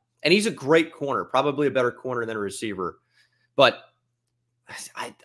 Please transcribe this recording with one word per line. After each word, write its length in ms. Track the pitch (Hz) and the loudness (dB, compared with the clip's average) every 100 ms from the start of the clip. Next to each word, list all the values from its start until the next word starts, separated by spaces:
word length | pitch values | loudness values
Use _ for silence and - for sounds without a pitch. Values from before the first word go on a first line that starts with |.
| _ _ | _ _
and 100 | 151 | 2
he's 120 | 208 208 | 4 2
a 40 | |
great 420 | 143 135 165 160 | -2 2 4 2
corner, 320 | - 139 110 | -4 -4 -4
probably 440 | 85 127 143 135 143 | 0 0 0 0 0
a 20 | |
better 220 | 131 120 | 2 0
corner 340 | - 131 123 113 | -2 -6 -6 -4
than 100 | 110 | -4
a 40 | |
receiver. 580 | 98 - 110 92 87 - _ _ _ _ _ | -6 -6 -8 -6 -6 -8 _ _ _ _ _
But 240 | - 123 - - _ _ _ _ _ _ _ - - - - | 2 2 2 -10 _ _ _ _ _ _ _ -20 -16 -14 -12
I, 180 | 120 - | -12 -14